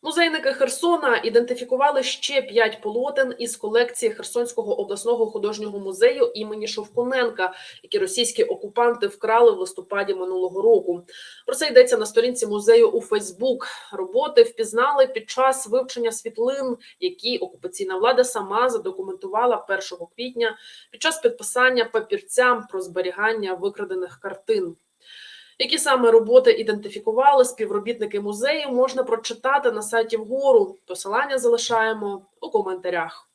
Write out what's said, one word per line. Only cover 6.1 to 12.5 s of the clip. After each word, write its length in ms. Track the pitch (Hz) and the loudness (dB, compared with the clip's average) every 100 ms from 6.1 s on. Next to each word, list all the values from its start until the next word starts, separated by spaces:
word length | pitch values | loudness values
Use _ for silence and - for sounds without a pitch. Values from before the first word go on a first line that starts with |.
| 277 240 | 4 0
імені 340 | 214 214 214 214 | -2 -10 -8 -8
Шовкуненка, 880 | - 214 240 247 262 240 208 185 - - - | -8 -8 -4 -2 0 -2 -2 -4 -4 -20 -20
які 160 | - 202 | -6 -4
російські 460 | 190 - 240 - | -2 -2 -4 0
окупанти 600 | - - 208 240 240 233 202 | -2 -2 -6 0 0 2 -4
вкрали 440 | - 220 220 240 | -4 0 6 6
в 80 | 190 | 4
листопаді 560 | 180 - 180 202 196 | -4 -8 -8 -6 -4
минулого 480 | 185 180 185 185 185 | -4 -4 -4 -4 0
року. 400 | 214 220 180 175 - - - - - | 4 4 2 -6 -8 -20 -20 -14 -8
Про 80 | |
це 140 | 254 302 | -4 6
йдеться 280 | 247 254 240 | 8 8 4
на 100 | 214 | 0
сторінці 400 | - 240 247 | 0 0 -2
музею 440 | 214 | -4